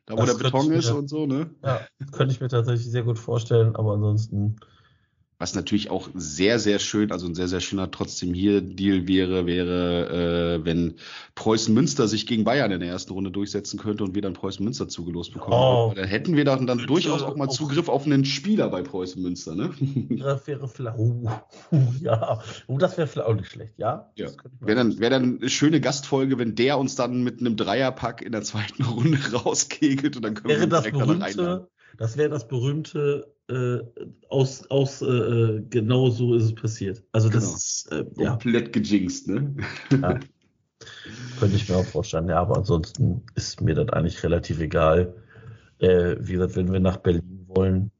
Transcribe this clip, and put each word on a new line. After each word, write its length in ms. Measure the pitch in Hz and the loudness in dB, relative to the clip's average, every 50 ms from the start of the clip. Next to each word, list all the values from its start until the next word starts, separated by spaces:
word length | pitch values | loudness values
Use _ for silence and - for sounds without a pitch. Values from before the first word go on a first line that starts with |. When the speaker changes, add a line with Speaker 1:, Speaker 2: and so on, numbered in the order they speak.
| _ | _
Speaker 1:
da 80 | - 110 | -6 -2
wo 40 | 113 | 0
Speaker 2:
Das 100 | 120 127 | 2 2
Speaker 1:
der 80 | 120 | 2
Speaker 2:
könnte 80 | 107 - | 2 0
Speaker 1:
Beton 180 | 131 127 131 143 | 0 2 2 2
Speaker 2:
ich 60 | 156 | 4
mir 80 | 160 165 | 2 2
Speaker 1:
ist 140 | 123 117 | 2 2
und 180 | 117 147 143 139 | 0 0 -2 -4
so, 160 | 147 156 156 | -4 -4 -2
ne? 240 | 139 131 139 165 160 - - - | 0 0 -2 -2 -4 -8 -8 -4
Speaker 2:
Ja, 180 | 135 127 113 - - _ - 139 - | -4 -4 -4 -6 -10 _ -14 -14 -8
könnte 220 | - - 135 131 127 | -4 -2 0 0 0
ich 60 | - | -2
mir 80 | 135 120 | -2 0
tatsächlich 420 | 123 120 113 127 123 117 117 123 | 0 0 2 2 0 0 -2 -2
sehr 140 | 117 123 113 | -2 -2 0
gut 160 | 120 113 113 | -2 -2 -2
vorstellen, 560 | - - 117 117 110 - 117 113 113 113 110 | -4 -4 -2 -2 0 4 4 6 6 6 4
aber 180 | - 110 107 101 | 2 0 0 2
ansonsten 600 | 104 104 104 104 107 110 - - 101 104 107 107 - - _ _ _ _ _ _ _ _ _ _ _ _ _ _ - | 2 2 2 2 2 0 -2 -2 -2 -2 -2 -2 -4 -10 _ _ _ _ _ _ _ _ _ _ _ _ _ _ -8
Speaker 1:
Was 160 | 87 90 - | -8 -4 -4
natürlich 340 | 98 82 - 107 101 - - | -4 -2 0 0 0 0 -2
auch 180 | 92 92 - 71 69 | -4 -6 -6 -8 -10
sehr, 460 | 92 82 78 73 78 92 104 120 113 | -10 -10 -8 -2 2 4 4 4 4
sehr 180 | 104 104 101 98 | 4 2 2 2
schön, 340 | - - - 107 107 104 | 0 0 0 0 0 0
also 140 | 92 87 90 | 0 -4 -4
ein 80 | 87 82 | -4 -4
sehr, 140 | 90 90 90 | -2 -2 -2
sehr 140 | 92 90 | -2 -2
schöner 280 | 85 - 101 95 95 92 | -2 -2 -2 -4 -4 -4
trotzdem 420 | - - 95 - - - 92 90 87 | -6 -6 -8 -8 -6 -6 -4 -4 -2
hier 260 | 90 95 101 101 98 | 2 4 4 4 4
Deal 460 | 90 92 92 92 98 98 98 92 90 92 | 2 0 -4 -2 2 2 4 2 2 2
wäre, 400 | 95 95 92 90 92 92 87 85 | 2 2 4 2 2 0 0 0
wäre, 1120 | 85 90 90 87 90 90 87 87 87 87 - - - 87 87 85 85 85 85 85 85 82 | 0 0 0 0 0 0 0 0 0 0 -2 -2 -2 0 0 0 2 0 0 0 0 0
äh, 40 | 78 | 0
wenn 320 | 85 82 85 85 82 80 - - - - - - - _ | 0 0 0 0 0 -4 -8 -14 -18 -18 -18 -18 -16 _
Preußen 400 | - - 110 113 107 - 113 107 | -4 0 2 2 2 4 4 4
Münster 340 | 120 160 - - - 120 101 | 4 4 4 2 2 2 2
sich 200 | 107 104 - - | 0 -2 -2 -2
gegen 160 | 120 110 104 | 0 0 2
Bayern 280 | 110 123 143 127 104 | 2 2 2 2 2
in 80 | 98 85 | 0 -2
der 100 | 90 87 | -4 -4
ersten 220 | 87 95 - - 92 | -6 -6 -8 -8 -6
Runde 180 | 95 98 95 | -6 -6 -4
durchsetzen 480 | 90 101 101 101 - 101 101 - - 104 | -4 -4 -6 -4 -4 -6 -6 -6 -10 -8
könnte 240 | - 107 104 107 107 | -6 -4 -4 -2 -4
und 100 | 95 92 | -4 -4
wir 80 | 101 | -4
dann 120 | 98 98 92 | -4 -4 -6
Preußen 300 | - - 95 92 - 98 | -6 -6 -8 -6 -4 -4
Münster 240 | 110 135 139 95 82 | -4 -4 -4 -6 -8
zugelost 460 | - - 85 87 85 87 85 - - | -8 -8 -8 -8 -6 -8 -8 -10 -12
bekommen 220 | - - - 117 120 | -12 -4 0 2 4
Speaker 2:
Oh. 300 | 131 131 123 120 117 110 | 4 6 4 4 4 2
Speaker 1:
würden. 80 | 104 98 | 0 -2
Dann 60 | 95 98 | -2 -2
hätten 280 | 101 110 - 185 165 | -2 -2 0 2 2
wir 100 | 147 143 | 4 4
dann, 220 | 139 135 127 127 123 | 4 4 2 2 0
dann 100 | 123 117 | -2 -2
Speaker 2:
Bitte 100 | 120 113 | 0 2
Speaker 1:
durchaus 340 | 139 180 170 156 147 143 139 | 2 2 2 2 0 -2 -2
auch 120 | 147 143 147 | -4 -4 -4
mal 100 | 139 135 | -4 -2
Speaker 2:
auch. 40 | |
Speaker 1:
Zugriff 380 | - - 151 139 139 170 170 - | -2 -4 -4 -2 0 0 0 2
auf 160 | 117 139 139 | 0 0 2
einen 180 | 151 143 135 135 | 2 4 4 4
Spieler 460 | - - - - 202 214 190 131 101 | 2 0 -2 -2 0 2 2 2 0
bei 140 | 95 92 87 | 0 -4 -4
Preußen 360 | - - 95 92 92 - 95 | -6 -6 -6 -6 -6 -6 -6
Münster, 360 | 92 90 87 80 - 78 80 | -4 -4 -4 -6 -8 -8 -6
ne? 160 | 92 127 - - - | -4 -4 -4 -4 -4
<laughs> 300 | 135 139 - 123 - 143 120 107 | -4 -2 -2 -4 -4 -4 -4 -4
Speaker 2:
Das 260 | 131 139 139 135 - | -2 -2 -4 -4 -4
wäre 220 | 151 143 131 139 123 | -8 -8 -8 -8 -10
vielleicht, 320 | - - 131 113 110 107 | -10 -10 -8 -8 -4 0
oh, 280 | 110 120 120 120 120 110 113 113 - _ - - - - | 0 0 0 0 -2 -4 -6 -6 -10 _ -20 -20 -4 0
<laughs> 300 | 175 143 131 120 123 135 | 2 4 4 2 2 -2
ja, 380 | - - 113 110 - - 120 110 - - - - - - | 0 0 0 0 0 -2 -4 -4 -6 -10 -16 -14 -10 -6
oh, 100 | 127 143 | -2 0
das 220 | 185 180 - - | 0 0 0 -2
wäre 80 | 160 143 | -4 -4
vielleicht 200 | - 147 - 117 | -4 -4 -2 0
auch 60 | 110 | 0
nicht 160 | 92 - - | -2 -2 -6
schlecht, 300 | - 113 107 110 - - | -12 -14 -16 -16 -10 -6
ja? 320 | - 113 147 - - _ _ | -4 -4 -4 -4 -8 _ _
Speaker 1:
Ja. 100 | - 92 71 | -12 -10 -10
Speaker 2:
Das 100 | - - | -12 -14
könnte 200 | - - - - | -20 -20 -18 -6
ich 40 | |
mir 60 | 123 104 | -2 0
Speaker 1:
Wäre 100 | 107 127 | 2 4
dann, 100 | 120 110 | 4 2
Speaker 2:
vorstellen. 200 | - - 110 117 | 2 2 2 2
Speaker 1:
wäre 100 | 135 131 | 4 4
dann 160 | 123 123 120 - | 2 2 0 -2
eine 100 | 113 127 | -2 -2
schöne 320 | - - 143 151 165 147 | 0 2 4 4 4 4
Gastfolge, 560 | 120 127 135 - - - 143 135 135 131 135 117 | 2 2 -2 -2 -2 -2 0 0 2 0 0 0
wenn 160 | 120 113 107 | 0 -2 0
der 240 | 113 120 131 147 135 | 2 2 2 4 2
uns 160 | 135 123 - | 0 0 0
dann 280 | - 123 120 123 127 123 | -2 -2 0 0 0 0
mit 160 | 120 113 - | -2 -2 -2
einem 180 | 120 120 110 107 | -2 0 0 0
Dreierpack 640 | 104 90 104 127 135 131 127 - - 117 - - | 0 0 2 2 2 0 -2 -2 -6 -8 -8 -8
in 100 | - - | -8 -6
der 120 | 113 107 104 | -6 -6 -6
zweiten 400 | - - 107 104 - - - 135 | -6 -6 -6 -6 -6 -4 -4 -4
<laughs> 0 | |
Runde 340 | 117 113 110 117 165 156 139 139 117 110 | -2 0 0 2 2 2 2 0 -2 -2
rauskegelt 840 | 120 - - - - - - - - 156 143 135 135 135 151 - 123 | -2 0 0 0 0 -2 -4 -2 0 2 2 2 0 0 -2 -4 -4
und 40 | |
dann 140 | 110 107 110 | -6 -6 -6
können 140 | - - 113 | -4 -2 0
wir 60 | 110 110 | 2 2
Speaker 2:
Wäre 80 | - | 2
Speaker 1:
uns 60 | 107 | 2
Speaker 2:
das 120 | 165 160 120 | 2 2 2
Speaker 1:
direkt 140 | 113 147 139 | 0 0 0
danach 60 | - 135 | 2 2
Speaker 2:
berühmte, 340 | 165 180 190 190 202 - | 2 2 0 -2 -4 -2
Speaker 1:
einladen. 260 | 175 175 180 185 180 - _ _ _ _ - - | -2 -2 -2 -4 -8 -12 _ _ _ _ -10 -8
Speaker 2:
das 180 | 113 113 117 | -8 -6 -2
wäre 140 | 143 151 147 | 0 0 0
das 180 | 147 139 - - | -2 -4 -6 -4
berühmte, 880 | 135 123 120 139 143 156 151 - - 151 147 143 143 139 - - _ _ _ - | -4 -2 -2 -2 -2 -2 -6 -6 -6 -2 0 0 0 -2 -6 -10 _ _ _ -6
äh, 300 | 123 131 127 123 123 117 117 120 - - - - - _ _ - | -4 -2 -2 -2 -2 -2 -4 -8 -12 -14 -16 -16 -16 _ _ -2
aus, 400 | - 139 131 131 - - - - | 2 2 2 2 0 -6 -6 -2
aus, 320 | 131 139 139 135 - - | 0 2 2 0 -2 -2
äh, 60 | 143 135 | 0 0
äh, 580 | 127 120 107 117 120 117 117 110 107 107 104 - | 2 2 2 2 4 4 4 4 2 0 -4 -2
genau 400 | - 117 107 110 123 127 131 127 | 0 0 2 4 4 4 4 4
so 260 | 113 110 123 120 120 | 4 2 2 4 4
ist 80 | 117 107 | 4 4
es 120 | 110 110 | 2 2
passiert. 480 | - - 110 110 - 98 95 92 - - _ | 0 -4 -6 -4 -4 -6 -6 -6 -8 -8 _
Also 160 | - 113 110 110 | 2 4 4 6
das 160 | 107 113 107 | 4 4 2
Speaker 1:
Genau. 120 | 95 80 85 | 0 -2 -4
Speaker 2:
ist, 340 | - - - - - - | -6 -6 -6 -6 -8 -6
äh, 320 | 76 76 - - - - - | -6 -6 -6 -6 -4 -2 0
ja. 60 | - | 0
Speaker 1:
Komplett 420 | 131 113 - 123 113 113 - - | 0 0 0 2 2 2 0 0
gejinxt, 560 | - 117 104 - 104 98 92 90 - - - - | 0 -2 0 2 2 2 2 0 -2 -4 -4 -4
ne? 300 | 95 120 143 143 - - 95 - - - - - | -2 -2 -2 -4 -4 -6 -8 -8 -10 -12 -2 2
Speaker 2:
Ja. 280 | 139 135 135 90 - - - - _ _ _ _ _ _ _ _ _ _ - - - - - - - - - - - - | 2 2 2 2 0 -2 -4 -10 _ _ _ _ _ _ _ _ _ _ -20 -20 -20 -18 -16 -16 -14 -14 -14 -14 -4 0
Könnte 200 | 110 98 95 98 | 2 2 2 2
ich 100 | - - | 0 2
mir 80 | 90 | 2
auch 100 | 92 92 | 0 0
vorstellen, 440 | - - 87 - - - 82 82 90 | 0 -2 -4 -4 -2 -2 -2 -2 0
ja, 100 | 82 82 | 2 2
aber 160 | 87 98 - | 2 2 2
ansonsten 680 | - 95 - 85 82 78 - - - - - 87 - - - - | 0 2 2 2 2 0 -2 -2 0 0 0 0 -2 -6 -8 -8
ist 240 | - - - - - | -6 -6 -6 -4 -2
mir 160 | - 82 78 | 0 0 2
das 140 | 73 73 - | 2 0 0
eigentlich 340 | - 78 80 85 - - - | 0 0 0 -2 -2 -2 0
relativ 380 | 80 85 85 - - 82 78 | 0 0 0 0 -2 -2 -2
egal. 540 | 80 76 80 87 80 80 80 87 90 - - - - _ - - - - - - _ _ _ _ | -2 0 2 4 4 6 6 4 2 0 -4 -10 -20 _ -20 -20 -20 -20 -20 -20 _ _ _ _
Äh, 360 | - 92 92 90 87 87 - - | 4 6 6 6 4 2 0 -2
wie 120 | - 92 92 | -4 -4 -2
gesagt, 220 | 90 92 90 - | 0 0 0 0
wenn 160 | 92 92 90 | 0 0 0
wir 80 | 95 92 | 2 2
nach 160 | 92 92 90 - | 2 2 2 2
Berlin 460 | - 95 87 85 87 90 92 98 - - | 2 2 2 2 0 -4 -10 -18 -16 -2
wollen 440 | 92 95 95 95 95 92 101 107 - _ | 0 2 2 4 2 2 0 -2 -6 _